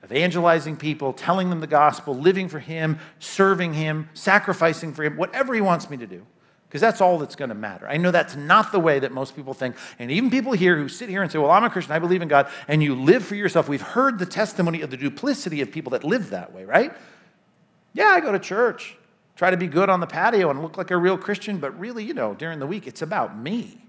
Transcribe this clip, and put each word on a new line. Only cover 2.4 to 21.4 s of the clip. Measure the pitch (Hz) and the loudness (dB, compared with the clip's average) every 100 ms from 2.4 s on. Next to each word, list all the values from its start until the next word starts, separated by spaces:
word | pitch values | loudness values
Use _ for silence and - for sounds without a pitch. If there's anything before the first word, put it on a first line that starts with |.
| 190 | -2
for | 151 | -8
him, | 139 160 160 156 - _ | -10 -4 -2 -2 -6 _
serving | - - 196 190 175 | -16 2 4 4 0
him, | 156 156 156 156 | -2 -4 -4 -8
sacrificing | - - 196 202 185 165 156 165 | -6 4 4 4 2 2 2 -8
for | 147 | -4
him, | 151 151 | -4 -2
whatever | 190 240 262 | -4 -2 -2
he | 240 | 0
wants | 196 170 - | 2 0 -2
me | 139 | -12
to | 113 | -12
do, | 90 - _ _ _ _ | -16 -20 _ _ _ _
'cause | 143 | 2
that's | 226 - | 2 4
all | 185 175 | 2 2
that's | 143 - | -2 -8
gonna | 135 104 | -10 -8
matter. | 107 92 - | -10 -12 -6
I | 147 | 0
know | 180 | 2
that's | 175 - 143 | 2 0 -6
not | 143 196 214 | 4 4 4
the | 202 | 2
way | 165 139 | 4 2
that | 131 | 0
most | 127 135 | -6 -8
people | - 131 | -10 -14
think. | 131 127 - - - | -8 -8 -8 -18 -14
And | 120 | -4
even | 156 254 | 0 0
people | 254 240 | 0 0
here | 226 180 170 | 2 4 2
who | 139 | 0
sit | - 240 | -8 -8
here | 185 | -4
and | 180 | -4
say, | 156 | 0
"Well, | 143 | 6
I'm | 180 | 6
a | 226 | 4
Christian, | 185 139 | -2 -4
I | 156 | -2
believe | 170 185 | 0 0
in | 170 | 4
God," | 143 139 - - | 4 4 -4 -2
and | 151 | 2
you | 151 127 | 2 2
live | 135 233 | 4 4
for | 196 202 | 4 -4
yourself, | 202 170 143 | 0 0 0
we've | 143 | -2
heard | - 226 269 233 | -4 0 0 0
the | 180 | -6
testimony | - 214 - 175 165 | -4 -4 0 0 0
of | 156 | -8
the | 131 | -6
duplicity | 139 143 262 269 - 156 | -6 -4 -4 -4 -4 -6
of | 135 | -6
people | - 151 | -6 -6
that | 123 | -4
live | 143 240 175 | 0 -2 -2
that | 95 87 | -8 -10
way, | - 95 | -16 0
right? | 139 277 - - _ _ _ _ _ _ _ _ | 2 2 -6 -20 _ _ _ _ _ _ _ _
"Yeah, | - 415 | 0 4
I | 370 | 4
go | 311 | 4
to | 196 | -2
church." | - 202 240 - - - _ _ _ _ | -2 0 0 0 -14 -20 _ _ _ _
Try | 180 | 2
to | 185 | 2
be | 180 | 2
good | 147 190 | 2 4
on | 185 | 4
the | 175 | 0
patio | 156 196 226 175 | 0 2 4 2
and | 135 | 0
look | 160 - | -6 -8
like | 180 | -2
a | 180 | 2
real | 175 185 | 2 0
Christian, | 185 202 | -2 -6